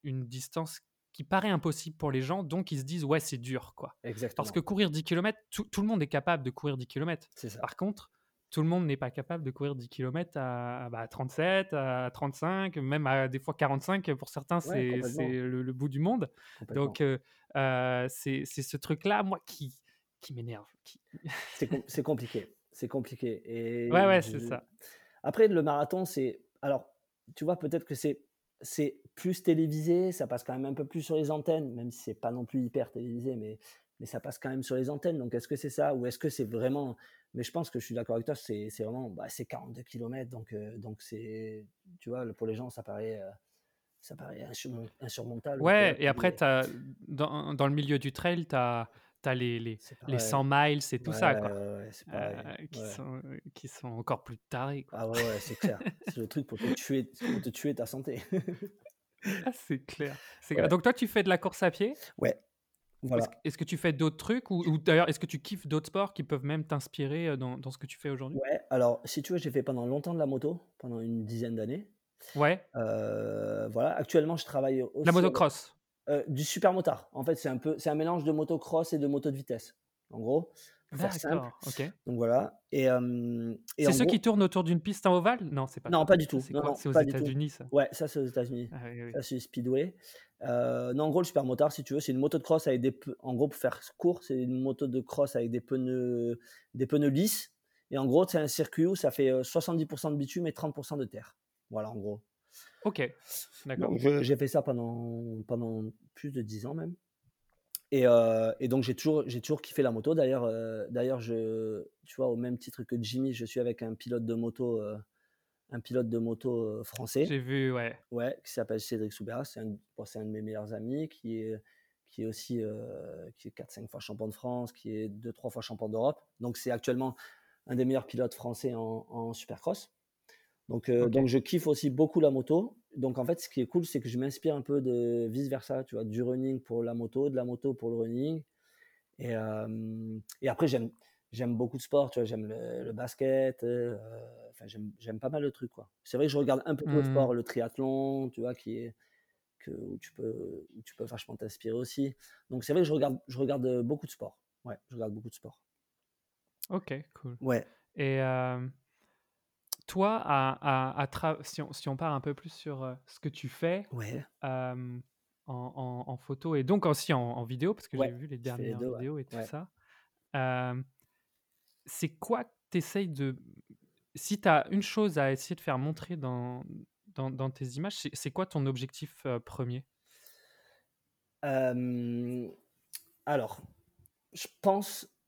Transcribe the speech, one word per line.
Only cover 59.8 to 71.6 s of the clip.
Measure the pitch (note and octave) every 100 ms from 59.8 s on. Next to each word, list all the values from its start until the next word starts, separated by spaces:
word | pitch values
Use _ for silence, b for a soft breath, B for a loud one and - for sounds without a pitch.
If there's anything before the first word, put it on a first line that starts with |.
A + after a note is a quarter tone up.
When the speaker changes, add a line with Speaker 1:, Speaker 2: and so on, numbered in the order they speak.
Speaker 1:
clair, | - - C#3+ C#3 B B
c'est | - E3+
clair. | E3
Speaker 2:
Ouais. |
Speaker 1:
Donc | F3
toi, | A#3
tu | B3 G#3+
fais | A3
de | F#3+
la | F3+
course | F#3+ -
à | F3+
pied ? | - G#3 D4 B -
Speaker 2:
Ouais, | - - _ _ _ _ _ _ B2+
Speaker 1:
Est-ce | A#2+ A2+
Speaker 2:
voilà. |
Speaker 1:
que, | -
est-ce | D#3 -
que |
tu | D#3+ E3
fais | E3+
d'autres | C#3+ D#3 D#3
trucs | - A#3+ -
ou, | F3+ E3+
ou | D#3
d'ailleurs, | D#3+ D#3+ E3+
est-ce | D#3
que | -
tu | C#3
kiffes | - G3 C#3+
d'autres | D3+ D#3
sports | G3 G3
qui | -
peuvent | C#3 C#3+
même | C#3 D#3 D#3
t'inspirer, | D3 - - C#3 D3+ E3+
heu, | C#3
dans, | B2+ C3
dans | C3
ce | C3
que | C3
tu | -
fais | D3+
aujourd'hui ? | C3 C3+ D3
Speaker 2:
Ouais, | C3 D3 -
alors, | C3 A#2+ A#2
si | - -
tu | C#3
veux, | F3
j'ai | D3+
fait | C3+
pendant | C3 B2+ A#2+
longtemps | C#3 D#3+
de | E3+
la | D3
moto, | C3+ D3 F3 - _
pendant | B2+ A#2
une | A2+ A#2
dizaine | G#2+ A2+ A#2
d'années. | A2+